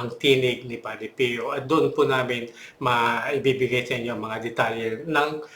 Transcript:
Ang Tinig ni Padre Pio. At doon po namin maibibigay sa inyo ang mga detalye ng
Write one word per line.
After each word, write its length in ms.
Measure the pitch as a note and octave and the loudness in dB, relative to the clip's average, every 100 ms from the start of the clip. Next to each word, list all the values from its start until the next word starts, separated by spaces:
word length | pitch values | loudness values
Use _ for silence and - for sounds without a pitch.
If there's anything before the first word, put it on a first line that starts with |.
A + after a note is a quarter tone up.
Ang 160 | A#2+ - | -6 0
Tinig 480 | C#3+ C3 B2+ A#2+ B2+ | 4 6 4 -2 -6
ni 160 | A#2 | -10
Padre 320 | A2 A2 A2 | -10 -10 -8
Pio. 400 | - B2 A#2+ C3+ | -2 -2 0 -4
At 160 | C#3 C3 | -4 2
doon 240 | D#3 C#3 | 2 4
po 80 | - | 2
namin 480 | C3+ C3 B2 A#2+ A#2+ - - - | 2 2 0 -4 -6 -14 -18 -4
maibibigay 1040 | B2+ A#2+ A#2 A#2 C3 C#3+ C3+ B2+ B2 B2 A#2+ | 0 2 2 0 0 0 2 2 2 0 0
sa 80 | |
inyo 240 | B2 A#2 A2 | -4 -4 -4
ang 60 | A2 | -6
mga 120 | A2+ | -6
detalye 640 | A#2 A#2+ B2 A#2 A2+ A2 E3 | -4 0 0 0 -4 -4 0
ng 400 | D3 D3+ D3+ - | 0 0 -2 -12